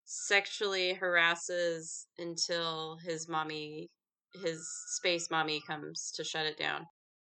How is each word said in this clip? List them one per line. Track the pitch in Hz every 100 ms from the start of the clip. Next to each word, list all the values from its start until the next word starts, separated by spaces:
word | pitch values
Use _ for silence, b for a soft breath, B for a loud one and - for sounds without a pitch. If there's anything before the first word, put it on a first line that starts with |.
sexually | - - - 202 196 - 208 190 180
harasses | 185 185 175 170 170 - 175 170 165 160 - - -
until | 170 165 - 170 165 160 160 165
his | 175 160 165
mommy, | 160 156 151 151 156 - _ _ _ _ 180
his | 180 160 - - - -
space | 180 170 165
mommy | 165 156 151 -
comes | 151 156 170 - -
to |
shut | 156 160 156
it | 151
down. | 151 147 170 _ _ _